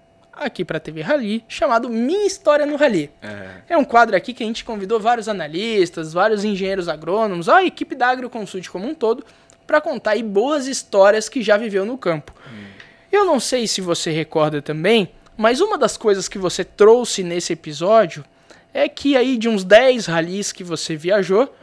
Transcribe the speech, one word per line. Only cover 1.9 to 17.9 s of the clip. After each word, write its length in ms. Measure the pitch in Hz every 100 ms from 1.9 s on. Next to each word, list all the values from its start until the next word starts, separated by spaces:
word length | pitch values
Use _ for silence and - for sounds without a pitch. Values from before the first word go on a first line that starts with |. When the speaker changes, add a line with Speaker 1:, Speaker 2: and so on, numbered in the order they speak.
| 226 247 392 403
Speaker 1:
História 400 | - 320 294 294
no 120 | 294
Rally. 340 | 294 190 143 _
Speaker 2:
É. 520 | - 104 95 92 -
Speaker 1:
É 40 | 330
um 60 | 262
quadro 300 | 233 233 190
aqui 180 | 208
que 80 | 240
a 40 | 220
gente 160 | 226 -
convidou 340 | 220 190 226
vários 280 | 214 240 214
analistas, 840 | 202 151 160 226 220 165 - 156
vários 300 | 165 214 214
engenheiros 440 | 214 196 190 196 175
agrônomos, 580 | 151 156 202 220 175 165
a 140 | 339
equipe 300 | 370 - -
da 140 | 285 247
Agroconsult 640 | 254 254 233 196 190 175
como 160 | 185 220
um 80 | 311
todo, 280 | 220 247 - _ _ _ -
pra 120 | 302
contar 300 | 311 254 -
aí 120 | 214
boas 420 | 226 196 254 302 262
histórias 640 | 254 - 202 196 214 214
que 140 | 269
já 140 | 214 208
viveu 280 | 226 196 202
no 120 | 254
campo. 360 | 180 160 - - 143
Speaker 2:
Hum. 120 | 113 101 98 - _ -
Speaker 1:
Eu 140 | 392 381
não 140 | 277
sei 280 | - 254 214
se 140 | -
você 280 | 185 165 -
recorda 520 | 160 151 160 156 151
também, 480 | 143 151 175 233 180 - _ -
mas 240 | 220 254
uma 160 | 415 392
das 180 | 226 -
coisas 320 | 220 196 175
que 120 | 202
você 240 | 180 -
trouxe 580 | 180 - 208 240 240 -
nesse 300 | 180 175 -
episódio 720 | 165 - 147 170